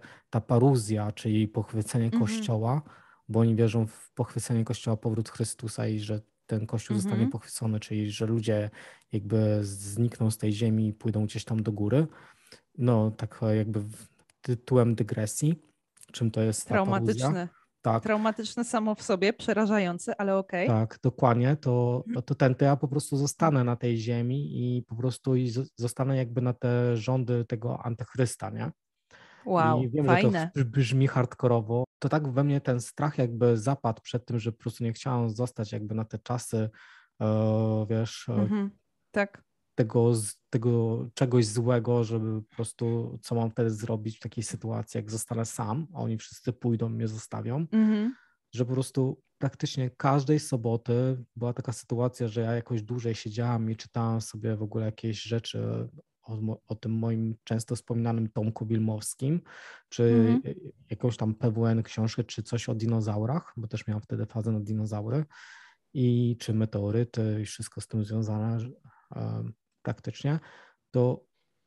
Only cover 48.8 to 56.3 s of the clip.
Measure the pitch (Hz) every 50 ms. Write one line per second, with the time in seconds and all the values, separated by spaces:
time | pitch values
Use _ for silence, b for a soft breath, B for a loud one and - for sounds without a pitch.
48.8 | 131 - - 135 127 135 - - _ _ _ - 139 135 - - 151 - - 135
49.8 | 127 120 - - - 139 139 143 131 147 151 147 - - 139 120 113 117 113 113
50.8 | - 123 120 123 127 131 131 123 117 - - 117 120 120 120 - - 131 117 -
51.8 | - - 120 117 123 123 - - 120 110 101 117 113 113 117 117 - - 120 110
52.8 | 104 110 123 123 113 117 110 - - 110 104 120 117 123 120 113 113 110 110 -
53.8 | - - - 120 113 113 113 110 - - - 104 113 113 110 104 110 104 107 110
54.8 | 110 110 110 - - 113 107 - - 110 117 113 - - - 110 110 110 113 113
55.8 | 117 120 - 147 - _ _ _ _ -